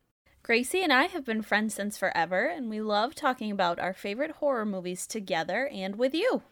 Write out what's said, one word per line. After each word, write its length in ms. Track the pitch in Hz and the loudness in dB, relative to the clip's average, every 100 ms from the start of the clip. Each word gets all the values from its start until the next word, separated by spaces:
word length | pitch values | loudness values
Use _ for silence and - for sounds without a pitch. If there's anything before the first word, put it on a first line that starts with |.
| _ _ _ _ | _ _ _ _
Gracie 400 | - 233 247 370 | 2 2 2 0
and 80 | 359 | 4
I 140 | 262 349 | 4 4
have 180 | 359 | 0
been 180 | 269 220 | -4 -4
friends 340 | 208 214 214 202 | 0 0 0 -2
since 220 | 202 - | -6 -2
forever, 480 | 185 - 165 185 262 | -2 0 2 2 0
and 240 | 339 233 | -2 -6
we 120 | 214 | -4
love 340 | 214 208 240 - | 0 0 0 0
talking 360 | 285 254 214 | 0 0 -2
about 280 | 202 175 175 | 2 2 2
our 140 | 175 | -2
favorite 380 | 190 208 214 311 | -4 -4 -2 -4
horror 340 | 294 294 247 214 | 0 0 2 0
movies 420 | 190 180 180 - | -2 -4 -6 -6
together 640 | 220 190 165 160 202 277 | -6 -2 0 0 0 -2
and 220 | 196 190 202 | -4 -4 0
with 180 | 254 | 0
you. 300 | 320 480 302 - | 2 2 0 -4